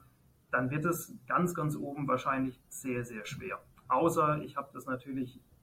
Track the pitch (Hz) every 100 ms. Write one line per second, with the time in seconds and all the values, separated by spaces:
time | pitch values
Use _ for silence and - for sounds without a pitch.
0 | - _ _ _ _ 131 127 151 165 165
1 | - - - 127 175 - 151 151 143 139
2 | 135 127 143 135 131 123 _ - 135 123
3 | 117 110 104 - - 95 - - - 131
4 | 165 165 151 151 - - 147 135 131 127
5 | 139 131 123 - - -